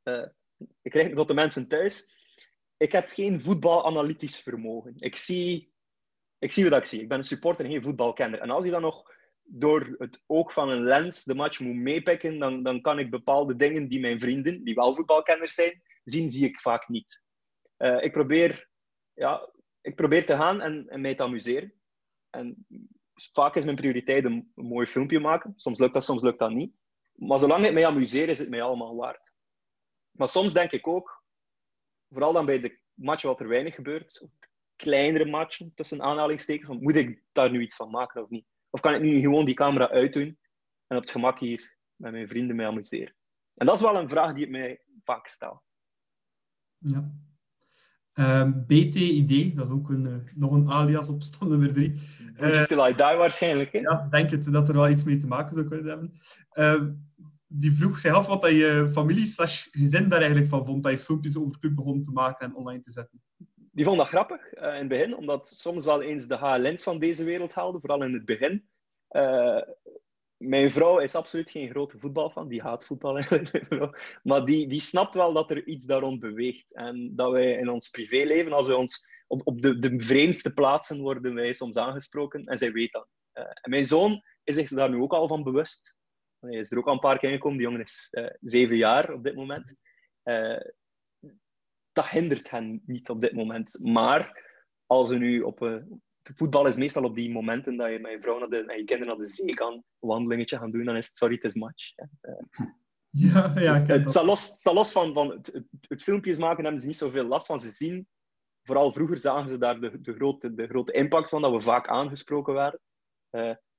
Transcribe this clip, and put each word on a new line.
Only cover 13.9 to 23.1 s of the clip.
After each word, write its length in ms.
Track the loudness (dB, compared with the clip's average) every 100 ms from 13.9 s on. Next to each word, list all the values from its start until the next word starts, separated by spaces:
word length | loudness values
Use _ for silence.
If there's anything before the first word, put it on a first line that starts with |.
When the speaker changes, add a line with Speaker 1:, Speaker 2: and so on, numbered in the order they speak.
| -4
Speaker 1:
mijn 200 | -4 -2
vrienden, 440 | -2 -2 -2 -4
die 100 | -4
wel 200 | 0 2
voetbalkenners 600 | 2 2 2 2 0 -2
zijn, 280 | 0 -2 -2 _ _
zien, 280 | -6 -4 -2
zie 180 | 0 -2
ik 120 | 0
vaak 280 | -2 -2 -2
niet. 340 | -10 -10 -20 _ _ _ _ _ -4
Eh, 260 | 0 0
ik 80 | 0
probeer, 560 | 0 2 4 2 0 -14 _ _ _ _
ja, 400 | -4 -2 -4 -8 _ _ _
ik 140 | -12 -2
probeer 300 | 2 2 2
te 100 | 2
gaan 240 | 2 0
en, 280 | -4 -8 -10
en 120 | -8
mij 140 | -6
te 80 | -4
amuseren. 500 | -4 -4 -4 -4 -4 -14 _ _ _ _ _
En 360 | -12 -12 -14 -20 -20 -20 _ _